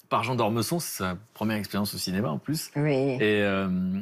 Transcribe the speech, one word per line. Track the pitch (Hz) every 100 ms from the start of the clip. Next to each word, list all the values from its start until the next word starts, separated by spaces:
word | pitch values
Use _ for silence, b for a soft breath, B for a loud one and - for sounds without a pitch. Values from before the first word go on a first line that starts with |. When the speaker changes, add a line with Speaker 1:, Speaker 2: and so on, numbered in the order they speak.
| -
Speaker 1:
par | 113
Jean | 113 123
d'Ormesson. | 107 117 107 170
C'est | - -
sa | 95 90 -
première | - 107 107
expérience | 98 101 104
au | -
cinéma, | - 92 117
en | -
plus. | - 156 - 143
Speaker 2:
Oui. | 147
Speaker 1:
Et, | 135 139 127 107 104
euh, | 101 98 95 92 92 98